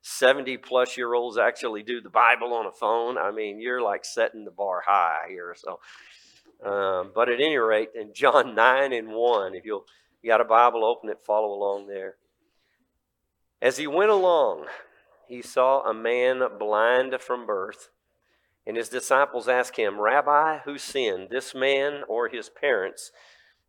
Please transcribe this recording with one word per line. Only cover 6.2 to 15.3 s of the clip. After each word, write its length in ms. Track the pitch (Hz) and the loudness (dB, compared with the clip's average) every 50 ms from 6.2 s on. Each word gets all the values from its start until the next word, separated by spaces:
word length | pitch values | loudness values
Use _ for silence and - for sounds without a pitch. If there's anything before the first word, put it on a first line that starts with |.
| _ _ _ _ _ _ _ _ - | _ _ _ _ _ _ _ _ -8
um, 460 | 101 101 101 98 95 95 92 92 98 | -6 -4 -2 -2 -2 -2 -4 -4 -4
but 160 | 92 107 120 123 | 0 0 0 2
at 120 | 120 120 | 2 0
any 160 | 143 160 151 | 0 0 0
rate, 320 | 131 113 110 110 107 113 110 - | 0 2 2 2 0 0 -2 -8
in 180 | 117 107 107 - | -14 -14 -14 -4
John 400 | - 139 135 120 139 117 117 110 | 2 2 6 6 6 2 2 2
<laughs> 0 | |
nine 380 | 107 113 127 127 135 139 135 | 4 6 6 6 4 2 0
and 160 | 127 117 110 110 | -2 -4 -6 -6
one, 480 | 110 113 117 120 120 104 98 92 92 | -4 0 2 2 2 2 0 -2 -8
if 80 | 90 - | -10 -8
you'll, 220 | 107 107 98 - _ _ _ _ _ _ _ | -8 -8 -8 -8 _ _ _ _ _ _ _
you 80 | - 113 | 0 2
got 100 | 110 110 | 4 4
a 40 | 117 | 4
Bible, 400 | 110 110 117 120 123 117 113 110 | 6 6 6 6 6 4 2 0
open 260 | 110 120 - - 107 | 0 0 -2 -6 -10
it, 100 | 104 - | -10 -10
follow 320 | _ - 107 107 110 104 | _ -2 0 0 0 -2
along 360 | 101 101 101 101 101 101 101 101 | -4 -4 -2 -4 -4 -4 -8 -12
there. 260 | 101 95 95 95 95 _ _ _ _ _ _ _ _ _ _ _ _ _ _ _ _ _ _ _ _ _ _ _ _ _ _ _ _ _ | -12 -12 -12 -12 -14 _ _ _ _ _ _ _ _ _ _ _ _ _ _ _ _ _ _ _ _ _ _ _ _ _ _ _ _ _
As 160 | - 127 135 | 0 0 0
he 120 | 135 156 147 | 0 -6 -4
went 220 | 143 175 202 214 | 0 2 2 4
along, 560 | 214 196 190 180 170 160 135 110 87 76 73 - - - - _ _ _ _ _ _ _ _ | 4 4 4 2 4 4 2 0 0 -6 -10 -16 -16 -18 -20 _ _ _ _ _ _ _ _
he 120 | _ | _